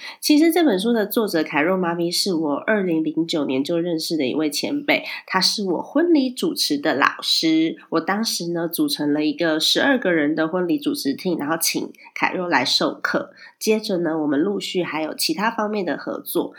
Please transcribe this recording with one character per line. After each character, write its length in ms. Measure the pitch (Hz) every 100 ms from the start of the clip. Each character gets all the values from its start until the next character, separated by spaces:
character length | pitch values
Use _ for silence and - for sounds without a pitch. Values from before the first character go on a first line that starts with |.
| - -
其 180 | - 302
实 140 | 330
这 120 | 349
本 160 | 311 185
书 120 | 220
的 140 | 233 202
作 220 | 240 208
者 160 | 170
凯 180 | 151 151
若 160 | 156 185
妈 160 | 175
咪 180 | 170 170
是 220 | 175 202
我 220 | 165 156 202
二 280 | - 214
零 200 | 180 160
零 220 | 156 160 165
九 200 | 165 135
年 180 | 131
就 160 | 143 170
认 180 | 175 160
识 180 | 160 160
的 80 | 131
一 80 | 139
位 140 | 156
前 340 | 143 - 147
辈， 200 | 143 147 - - -
她 120 | 185
是 240 | 185 - 196
我 160 | 151
婚 320 | - 277 349
礼 160 | 311 254
主 240 | 254 175
持 240 | - - 147
的 180 | 156 135
老 260 | - -
师。 560 | - - 165 160 160 - -
我 120 | 165
当 220 | 165 202
时 280 | 226 - 170
呢， 160 | 170 165
组 200 | 165 151
成 260 | 143 147
了 100 | 147
一 80 | 151
个 260 | 147 170 156
十 220 | - -
二 160 | 254 254
个 140 | 190
人 240 | 165 147 156
的 120 | 160
婚 200 | 180 175
礼 100 | 151
主 160 | 151
持 220 | 143 139 127
team， 240 | 185 165
然 100 | 143
后 60 | 165
请 320 | - 160 - - -
凯 200 | - -
若 160 | 185 180
来 160 | 143 139
授 340 | - 160 -
课。 300 | - 151 - - - -
接 220 | - 214
着 200 | 214 185
呢， 200 | 170 160
我 80 | 151
们 100 | 143
陆 180 | 165 202
续 240 | - 185
还 180 | 170 151
有 120 | 156
其 200 | - -
他 160 | 165 214
方 220 | 214 214
面 140 | 214 170
的 120 | -
合 220 | - -
作。 340 | - 160 -